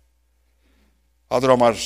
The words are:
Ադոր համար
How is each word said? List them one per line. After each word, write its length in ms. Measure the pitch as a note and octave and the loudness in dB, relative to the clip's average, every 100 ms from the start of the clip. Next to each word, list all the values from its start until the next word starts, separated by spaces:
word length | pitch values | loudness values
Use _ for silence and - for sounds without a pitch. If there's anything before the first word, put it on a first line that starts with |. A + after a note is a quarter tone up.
| _ _ _ _ _ _ _ _ _ _ _ _ - | _ _ _ _ _ _ _ _ _ _ _ _ -8
Ադոր 220 | A#2+ C3 | -4 0
համար 300 | B2 A#2+ G#2 | 2 2 -2